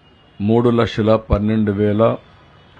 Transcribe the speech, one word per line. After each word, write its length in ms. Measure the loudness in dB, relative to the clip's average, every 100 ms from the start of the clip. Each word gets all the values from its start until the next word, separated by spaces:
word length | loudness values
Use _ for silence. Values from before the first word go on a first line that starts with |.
| _ _ _ _
మూడు 300 | 0 2 2
లక్షల 460 | 0 -2 -2 0 0
పన్నెండు 560 | 0 -2 0 -2 -2
వేల 440 | 0 0 2 0 0 -10 -20 -20 -20 -20 -20